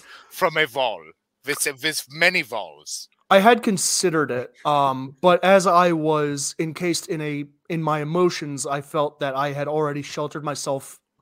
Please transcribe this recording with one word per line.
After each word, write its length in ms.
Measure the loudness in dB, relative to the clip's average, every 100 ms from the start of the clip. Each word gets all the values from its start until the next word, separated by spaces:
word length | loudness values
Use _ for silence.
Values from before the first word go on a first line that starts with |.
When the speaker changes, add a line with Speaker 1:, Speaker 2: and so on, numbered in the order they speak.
| -14 -20 -20
Speaker 1:
from 280 | -2 0 2
a 80 | 0
wall, 360 | 0 -2 -2 -10 -20 _ _
with, 240 | -6 -4 -4 -4
with 240 | -4 -4 -8
many 320 | 0 0 0
walls? 640 | -4 -6 -8 -14 -14 -14 -14 _ 2
Speaker 2:
I 100 | 6
had 240 | 8 6
considered 680 | 4 0 0 0 0 0 0
it, 240 | -4 -8 _
um, 520 | 0 2 2 0 -6 0
but 220 | 4 4
as 220 | 6 6 6
I 260 | 4 4
was 600 | 2 0 0 0 -4 -6 -6
encased 480 | -6 -4 -4 -4 -4
in 120 | -6
a, 240 | -6 -6 -10 _ -8
in 120 | -4
my 200 | -2 -2
emotions, 680 | 0 2 2 0 -6 -8 -6
I 140 | -6
felt 380 | -4 -2 -2 -2
that 140 | -4 -2
I 180 | -4
had 140 | -4 -4
already 360 | -2 -2 -4
sheltered 400 | -8 -6 -6 -6
myself 560 | -8 -6 -4 -6 -8 -20 _ _